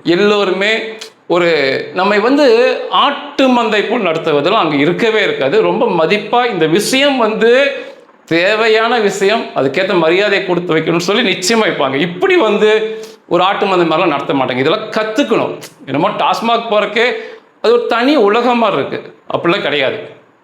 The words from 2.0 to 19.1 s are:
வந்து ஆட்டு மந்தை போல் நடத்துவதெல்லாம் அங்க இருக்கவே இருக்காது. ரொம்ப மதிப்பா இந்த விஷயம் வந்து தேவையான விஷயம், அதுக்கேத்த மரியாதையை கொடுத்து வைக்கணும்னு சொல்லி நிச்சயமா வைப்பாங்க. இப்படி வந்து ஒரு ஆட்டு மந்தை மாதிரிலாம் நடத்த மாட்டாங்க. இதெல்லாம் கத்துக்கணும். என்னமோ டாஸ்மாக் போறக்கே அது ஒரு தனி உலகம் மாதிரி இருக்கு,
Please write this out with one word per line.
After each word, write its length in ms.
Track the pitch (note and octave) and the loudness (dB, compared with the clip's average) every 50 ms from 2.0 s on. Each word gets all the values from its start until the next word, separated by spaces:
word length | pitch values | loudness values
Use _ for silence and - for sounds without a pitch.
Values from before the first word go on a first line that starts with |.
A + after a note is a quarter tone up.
| F#3 G3+ G#3 G#3 | 0 0 2 2
வந்து 580 | G#3 B3 C#4 C#4+ D4 B3+ A3 A#3 B3+ B3+ B3+ - - - | 2 2 2 4 4 4 4 4 4 2 0 -2 -4 -2
ஆட்டு 580 | F3+ F#3 A#3+ C#4 C#4+ C#4 - - - - C4+ | 0 0 0 0 -2 -4 -8 -6 -2 0 2
மந்தை 340 | B3+ B3 A#3+ A3+ A3 G#3 G#3 F#3+ | 2 2 2 0 0 0 -2 -2
போல் 180 | G3+ A#3 B3 | -2 -2 -2
நடத்துவதெல்லாம் 640 | G3+ E3+ D#3 D#3+ D#3+ E3 D3 C#3+ C#3 F3+ G#3+ A3 F3 | -2 -2 -2 -2 -2 0 0 0 2 2 2 0 0
அங்க 120 | D#3+ D3+ | 0 0
இருக்கவே 480 | C#3 C#3+ E3 F3 F3 A#3 A3+ A3 G#3+ G3 | 0 0 0 0 0 0 0 0 0 0
இருக்காது. 380 | D#3+ D3 D3 C#3 C#3 E3 A3 | -2 -2 -2 -2 0 2 2
ரொம்ப 240 | F3 F3 F3 G#3+ C4+ | 2 2 0 0 0
மதிப்பா 640 | - F#3 E3+ D#3+ E3 G3+ G#3 G#3 - A#3+ A#3+ B3 A#3+ | 0 0 0 0 0 0 -2 -2 -2 0 0 0 0
இந்த 140 | G#3 F3 D#3+ | 0 0 0
விஷயம் 520 | D#3 D#3+ G#3 G#3 - B3+ C4 C#4 D4 C4+ | 2 2 0 0 0 0 2 2 2 2
வந்து 540 | B3+ A3+ G#3 A3+ F#3+ A3 A3+ A#3+ C4 C#4 C#4 - - - - - - - - _ _ _ | 0 0 -2 0 2 2 4 4 4 2 0 -2 -6 -12 -16 -18 -20 -20 -20 _ _ _
தேவையான 760 | - D#3 E3+ F3 G3 G#3+ G#3+ A3+ A3+ A3 A3 A3+ A#3 B3 A#3 | -2 0 0 2 2 2 2 2 2 2 2 2 2 2 0
விஷயம், 460 | G#3 G3 - - G3 G3 A3 A#3 A#3 - - | 0 0 0 0 0 0 0 0 -2 -4 -2
அதுக்கேத்த 420 | D3 C3+ C#3 - F3+ F#3+ F#3+ G3+ | -2 -2 0 0 -2 0 0 0
மரியாதையை 480 | E3+ D#3+ D#3+ F3 F#3+ G#3 G#3 G3+ F#3 F3+ | 2 2 2 2 2 2 2 0 0 0
கொடுத்து 300 | F3+ F3+ F3 F3 F3 D#3+ | -2 -2 -2 -2 0 0
வைக்கணும்னு 320 | D#3+ D#3 F3 E3 E3+ E3+ F#3+ | 0 0 0 -2 0 0 0
சொல்லி 220 | G3+ A#3+ A#3 F#3+ | 0 0 0 0
நிச்சயமா 340 | D#3 - - - A#3 A3 G#3+ | -2 -2 -2 0 2 2 2
வைப்பாங்க. 300 | F3 D3 - C#3+ C3 C3 | 0 0 0 -2 0 0
இப்படி 400 | C#3 F3 F3 - - - G4 F#4 | -2 -2 -2 -2 -2 0 2 2
வந்து 640 | F4 A#3 G#3+ G#3 G3 G#3 G#3+ G#3+ A3 A3 A3 - - - - - - _ | 2 2 2 2 2 2 2 2 2 0 -4 -6 -10 -14 -16 -20 -18 _
ஒரு 160 | - E3+ F3 F3+ | -2 0 0 2
ஆட்டு 220 | F#3+ G3+ - G3 | 0 0 0 0
மந்தை 200 | G3 F#3+ F3+ E3+ | 0 2 2 2
மாதிரிலாம் 300 | D#3+ D#3+ D#3+ F#3 E3+ D3 | 2 0 0 0 0 -2
நடத்த 180 | C3+ - - D3+ | -2 -2 -2 -2
மாட்டாங்க. 240 | C#3 C3 B2+ B2+ | -2 -2 -2 -2
இதெல்லாம் 320 | B2 C3 D#3 F#3 G#3 - - | 0 0 0 0 -2 -4 -4
கத்துக்கணும். 720 | - A3 - A3 G#3+ C#4 C#4+ - A3+ D#3 B2+ A#2 - - - - - - - | -4 -4 -4 -2 -2 -2 0 0 0 -2 -2 -4 -6 -10 -16 -20 -20 -18 -10
என்னமோ 240 | D3+ C3 D3 F3 G#3 | -6 -2 -2 -2 -2
டாஸ்மாக் 600 | - - - - F#3 - A3 A#3 A#3 A3 - G3 | 0 0 0 0 0 0 -2 -2 -2 -2 -2 -2
போறக்கே 440 | G#3 G#3+ G3+ G3+ - - A#3 B3 A3 - - - - - - _ _ _ | 0 0 0 0 0 0 0 0 -2 -4 -10 -14 -18 -20 -20 _ _ _
அது 120 | - G#3+ A#3+ | 0 2 2
ஒரு 120 | A#3 A3+ | 2 2
தனி 300 | - - A3+ B3 C4+ D#4 | 0 -2 0 2 2 4
உலகம் 420 | C#4+ G#3 G3+ G#3 A#3+ A#3 B3+ A#3+ | 4 4 4 2 2 2 0 2
மாதிரி 240 | A#3 A3+ G3+ E3 C#3+ | 2 0 0 0 -2
இருக்கு, 340 | C#3 C#3 C3 - - - | -4 -4 -6 -10 -10 -14